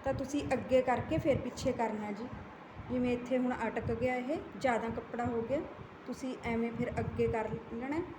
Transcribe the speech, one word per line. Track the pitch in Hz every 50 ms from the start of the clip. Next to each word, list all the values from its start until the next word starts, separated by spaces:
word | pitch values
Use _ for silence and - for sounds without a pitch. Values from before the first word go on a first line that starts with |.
| -
ਤਾਂ | 269 269
ਤੁਸੀਂ | - 269 254 - 285 - -
ਅੱਗੇ | 277 240 202 - 254 254
ਕਰਕੇ | 254 262 240 233 247 - 294 320
ਫਿਰ | - 311 247 214
ਪਿੱਛੇ | - 247 - - - 269
ਕਰਨਾ | 247 240 233 214 208 208 214 208
ਜੀ। | 208 208 240 254 - - - - - - - - - - - -
ਜਿਵੇਂ | 240 254 247 247
ਇੱਥੇ | 247 240 247 247 262 254
ਹੁਣ | 254 247 247 - 233
ਅਟਕ | 220 226 240 233 -
ਗਿਆ, | 233 226 247 254 247
ਇਹ | 254 247 254 311 359 - - - 196
ਜ਼ਿਆਦਾ | - 254 240 214 226 226
ਕੱਪੜਾ | 226 240 233 - - 233 240
ਹੋ | 247 233 233
ਗਿਆ, | 220 226 269 302 370 - - - - - - - -
ਤੁਸੀਂ | - 247 - - 254 254 - -
ਐਵੇਂ | 233 233 226 233 233
ਫਿਰ | 226 233 240 240 - 233
ਅੱਗੇ | 226 - - - 233
ਕਰ | 226 233 220 214 214 220 226 - -
ਲੈਣਾ | 226 233 247 269 302 330 359 339 339